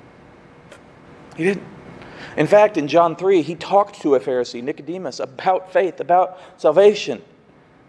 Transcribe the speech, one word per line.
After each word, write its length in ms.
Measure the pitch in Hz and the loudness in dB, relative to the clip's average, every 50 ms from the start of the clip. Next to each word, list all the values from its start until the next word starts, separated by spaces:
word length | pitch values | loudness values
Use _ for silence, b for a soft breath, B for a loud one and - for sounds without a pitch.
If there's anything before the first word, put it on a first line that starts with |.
| - - _ - - - - - _ _ _ - - - - - - - - - - - - - - - - | -20 -20 _ -20 -20 -20 -20 -20 _ _ _ -20 -20 -20 -20 -20 -20 -20 -20 -20 -20 -20 -20 -20 -20 -20 -10
He 80 | - 165 | -4 -4
didn't. 200 | 190 202 - - - - - - - - B B B B B B B B | -4 -4 -4 -8 -16 -20 -20 -20 -20 -20 B B B B B B B B
In 100 | - 151 | -4 0
fact, 300 | 151 208 208 214 208 208 | 2 4 4 4 4 2
in 120 | 160 143 139 | -2 -4 0
John 280 | 147 170 170 165 156 | 2 2 2 2 0
three, 260 | - 180 190 202 170 | -2 0 0 2 2
he 120 | 143 156 175 | 0 -2 -8
talked 460 | - - - 185 196 202 202 - - | -12 -6 0 0 0 0 0 -6 -6
to 120 | - 156 135 | 0 0 0
a 60 | 127 | 0
Pharisee, 420 | - 143 127 123 120 - - 120 | 0 -2 -4 -4 -4 -6 -8 -10
Nicodemus, 580 | 120 143 156 - 147 143 175 190 175 135 - - | -10 -10 -10 -10 -12 -12 -12 -10 -10 -12 -10 -10
about 520 | 143 135 131 - - 185 185 180 - - | -12 -12 -12 -6 -2 -2 -2 -2 -4 -2
faith, 280 | - 175 190 170 - - | -2 0 0 0 -4 -8
about 380 | - - 175 185 185 180 B B B B B | -2 0 2 2 2 0 B B B B B
salvation. 680 | B - 160 147 185 202 208 208 208 - - 120 104 - _ _ _ _ _ _ _ _ _ _ _ _ | B 0 2 4 6 6 6 4 2 -4 -8 -10 -10 -14 _ _ _ _ _ _ _ _ _ _ _ _